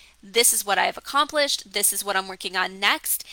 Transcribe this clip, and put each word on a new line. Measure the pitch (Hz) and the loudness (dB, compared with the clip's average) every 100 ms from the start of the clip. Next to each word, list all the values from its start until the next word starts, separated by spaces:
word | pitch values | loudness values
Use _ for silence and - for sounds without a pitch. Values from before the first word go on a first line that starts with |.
| - _ | -20 _
"This | 196 202 240 | -4 2 4
is | 233 | 2
what | 202 190 | 0 2
I | 180 | 0
have | - | -2
accomplished, | - 277 294 302 285 - 202 | -2 0 0 0 0 -2 -6
this | 202 202 | -2 0
is | 202 202 | 0 -2
what | 190 | -2
I'm | 190 | -2
working | 190 196 185 | -6 -4 -2
on | 185 190 | -2 0
next, | 202 302 - - - | 0 2 -2 -6 -6